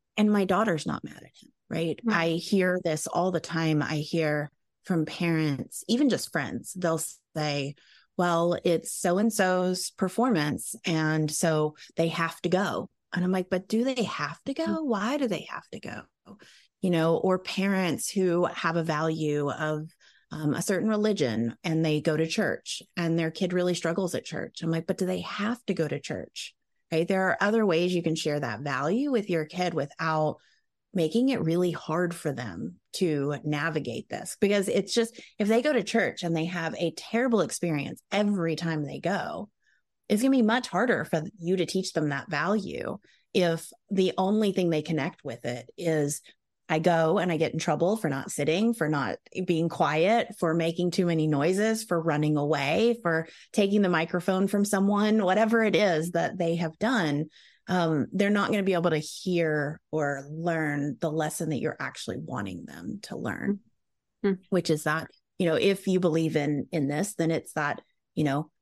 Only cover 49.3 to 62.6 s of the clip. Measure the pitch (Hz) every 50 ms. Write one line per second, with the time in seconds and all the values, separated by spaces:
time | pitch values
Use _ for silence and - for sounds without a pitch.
49.3 | - - 185 175 175 160 165 165 - - 175 143 151 156 165 190 220 240 - -
50.3 | - - - 165 160 170 165 165 165 165 175 175 165 - 185 175 170 160 156 156
51.3 | 151 139 143 165 185 196 208 220 226 220 220 - 180 170 160 165 147 151 151 151
52.3 | 151 147 147 147 156 143 139 139 160 196 220 240 233 233 - 170 165 160 160 -
53.3 | - - - - - - 202 196 202 208 202 180 175 160 165 170 - 180 170 -
54.3 | 190 185 190 190 - 202 202 202 - 190 196 196 202 202 208 214 220 220 202 180
55.3 | 185 208 226 220 226 226 220 214 175 160 214 196 170 156 160 170 180 170 165 -
56.3 | - 180 175 165 165 165 170 160 160 - 202 226 262 226 175 151 143 143 156 156
57.3 | - - - - - _ _ - 180 180 170 160 160 147 131 - - 190 202 202
58.3 | 208 208 202 - 214 208 196 190 185 170 165 170 160 151 151 - - - - 185
59.3 | 180 170 165 160 151 151 143 143 160 - _ _ - 156 151 143 143 139 139 143
60.3 | 151 160 165 175 165 160 156 151 147 143 143 147 123 - - 160 151 160 156 156
61.3 | - - 165 160 156 117 - 151 - - 139 131 - - - - 95 - 80 -
62.3 | - - 101 98 95 85